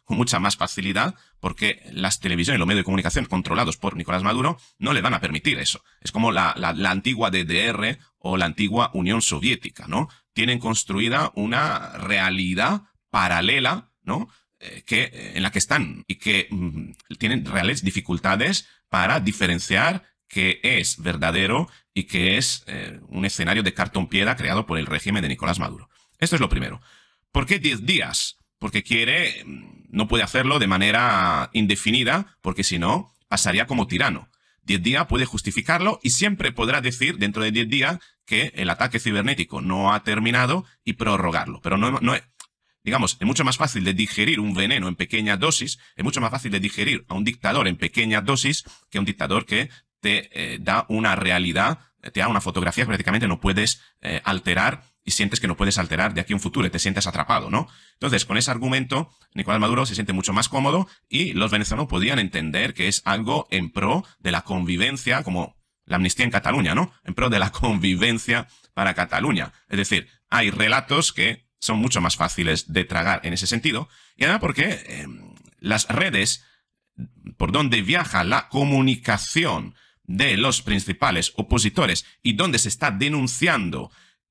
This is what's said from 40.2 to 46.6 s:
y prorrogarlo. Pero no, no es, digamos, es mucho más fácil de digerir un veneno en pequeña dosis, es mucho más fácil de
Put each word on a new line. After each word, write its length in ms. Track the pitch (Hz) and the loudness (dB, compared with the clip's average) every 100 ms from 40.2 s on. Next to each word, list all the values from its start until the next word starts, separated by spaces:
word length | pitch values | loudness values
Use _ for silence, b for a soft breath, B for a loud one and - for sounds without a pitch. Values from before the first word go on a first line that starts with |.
| 110 - 127 170 b b | 2 2 2 0 b b
y 100 | - | -6
prorrogarlo. 680 | - 110 101 90 80 - - | -2 0 2 0 -2 -4 -6
Pero 160 | - 95 | -2 0
no, 140 | 240 | 2
no 240 | 269 240 - | 2 0 0
es, 80 | - _ - _ _ _ | -4 _ -20 _ _ _
digamos, 340 | 202 220 - - | -2 0 0 0
es 80 | 208 | 0
mucho 160 | 269 | 2
más 140 | 143 135 | 2 2
fácil 260 | 151 113 | 0 0
de 100 | 92 | 0
digerir 460 | 95 107 - 107 156 | 0 0 0 0 2
un 140 | 104 | 0
veneno 340 | 92 101 135 180 | 0 0 0 -2
en 80 | 87 | -4
pequeña 400 | 90 113 107 101 | -2 -2 0 0
dosis, 420 | 151 - - - b - | 2 0 -2 -8 b -6
es 80 | 117 | -4
mucho 160 | 135 | -2
más 100 | 120 | -2
fácil 220 | 127 113 | -4 -4
de 80 | 98 | -2